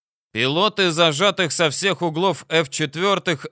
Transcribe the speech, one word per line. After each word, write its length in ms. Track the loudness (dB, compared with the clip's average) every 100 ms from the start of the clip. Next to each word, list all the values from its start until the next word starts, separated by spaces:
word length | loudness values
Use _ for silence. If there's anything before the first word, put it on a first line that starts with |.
| _ _ _
Пилоты, 580 | -2 0 2 0 0 0
зажатых 600 | 4 2 2 0 0 0
со 200 | 2 2
всех 320 | 2 0 0
углов 420 | -2 0 -2 -2 0
Ф 220 | 0 0
четвёртых, 760 | -2 -6 -2 0 0 -2 -6 -6